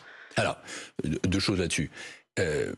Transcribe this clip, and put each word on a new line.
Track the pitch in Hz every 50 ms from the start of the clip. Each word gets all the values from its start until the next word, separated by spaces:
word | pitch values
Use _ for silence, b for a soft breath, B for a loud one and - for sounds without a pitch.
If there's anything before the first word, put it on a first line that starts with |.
| B B B B B B B
Alors, | - 110 87 71 - B B B B B B B B -
deux | - 78 - - - 87 98
choses | 95 - 104 90
là-dessus. | 90 80 - - 78 67 B B B B B B B B - -
Euh, | 101 82 - - - - -